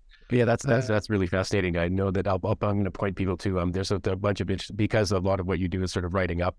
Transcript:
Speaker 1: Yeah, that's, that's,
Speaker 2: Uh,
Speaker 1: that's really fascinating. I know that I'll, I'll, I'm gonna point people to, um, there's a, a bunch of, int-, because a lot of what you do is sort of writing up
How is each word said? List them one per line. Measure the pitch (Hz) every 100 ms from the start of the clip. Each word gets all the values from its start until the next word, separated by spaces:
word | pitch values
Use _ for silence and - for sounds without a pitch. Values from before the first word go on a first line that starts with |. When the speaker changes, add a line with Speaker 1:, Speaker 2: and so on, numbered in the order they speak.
| - - -
Speaker 1:
Yeah, | 123 117
that's, | 117
that's, | - 117 110
Speaker 2:
Uh, |
Speaker 1:
that's | 107 -
really | 104 90
fascinating. | 95 95 101 92 85
I | 85
know | 95 98
that | 92 95
I'll, | 95
I'll, | 95 107
I'm | 107 101
gonna | 95
point | - 104 90
people | 95 87
to, | 101 92
um, | 87
there's | 90 95
a, | 98
a | 101 95
bunch | 104 101
of, | 98
int-, | 95 - 104
because | 107 110 98
a | 101
lot | 95 95
of | 90
what | 87
you | 90
do | 92
is | 92
sort | 95 90
of |
writing | 95 90 85
up | 90